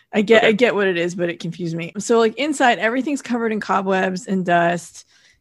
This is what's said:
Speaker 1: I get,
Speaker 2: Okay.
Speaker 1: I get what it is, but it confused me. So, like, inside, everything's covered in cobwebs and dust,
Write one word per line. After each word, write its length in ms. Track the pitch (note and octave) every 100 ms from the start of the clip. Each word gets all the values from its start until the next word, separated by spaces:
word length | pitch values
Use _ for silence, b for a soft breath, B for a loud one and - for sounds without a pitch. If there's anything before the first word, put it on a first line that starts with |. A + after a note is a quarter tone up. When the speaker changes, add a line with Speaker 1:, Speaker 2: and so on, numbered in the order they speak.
| _
Speaker 1:
I 100 | G3
get, 180 | G3+ A3
Speaker 2:
Okay. 60 | A3
Speaker 1:
I 20 |
get 240 | G#3 A#3+ F#3+
what 120 | F#3+
it 100 | F3
is, 180 | F3 F3
but 140 | F3
it 100 | E3+
confused 360 | E3+ E3 F3 E3
me. 160 | E3+ G#3
So, 200 | - A#3
like, 160 | A3+ A3
inside, 420 | D4 C#4 C4 F#3+
everything's 420 | A3 B3+ C4 C#4
covered 320 | - A#3 A3+
in 80 | G#3+
cobwebs 680 | - G3 F#3+ F#3+ F#3+ F#3 -
and 180 | F#3+ F3+
dust, 640 | F3 E3+ F3 - - b b b b